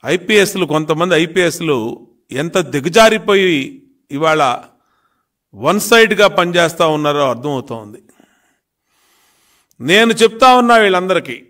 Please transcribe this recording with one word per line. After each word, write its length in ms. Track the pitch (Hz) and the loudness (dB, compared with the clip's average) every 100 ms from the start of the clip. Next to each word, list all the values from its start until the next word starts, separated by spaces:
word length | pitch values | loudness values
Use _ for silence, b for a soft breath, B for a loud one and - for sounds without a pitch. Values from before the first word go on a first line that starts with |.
ఐపీఎస్లు, 600 | 120 175 175 214 196 190 165 | -4 -6 0 0 0 -2 -4
కొంతమంది 400 | 151 156 156 175 160 | -4 -2 -2 0 0
ఐపీఎస్లు 520 | 170 175 175 - 170 135 113 - - _ _ 123 | 0 -2 -2 -2 -4 -4 -4 -12 -18 _ _ -8
ఎంత 140 | 165 190 151 | -4 -4 -2
దిగజారిపోయి 800 | 139 147 175 220 220 175 196 185 156 135 - _ _ _ 139 | -4 0 4 4 2 -2 0 0 -2 -6 -14 _ _ _ -4
ఇవాళ 260 | 160 156 139 123 - _ _ _ _ _ _ _ _ | -2 0 0 -2 -10 _ _ _ _ _ _ _ _
వన్ 260 | 98 127 202 202 | -6 -2 -2 2
సైడ్‌గా 380 | 233 226 202 202 202 | 4 4 4 2 2
పనిచేస్తా 460 | 175 175 165 165 165 151 | -2 0 -2 0 -2 0
ఉన్నారో 280 | 147 147 139 | -2 -2 -2
అర్థమవుతా 420 | 117 143 139 - 117 | -2 -6 -8 -8 -14
ఉంది. 160 | 107 113 _ _ _ _ _ _ _ _ _ _ _ _ _ _ _ _ _ _ | -16 -20 _ _ _ _ _ _ _ _ _ _ _ _ _ _ _ _ _ _
నేను 320 | 123 196 233 226 | 0 2 2 2
చెప్తా 260 | 226 226 262 254 | 0 4 4 6
ఉన్నా 160 | 240 233 | 4 4
వీళ్ళందరికీ 520 | 208 185 185 175 139 127 _ | 4 0 0 -2 -4 -14 _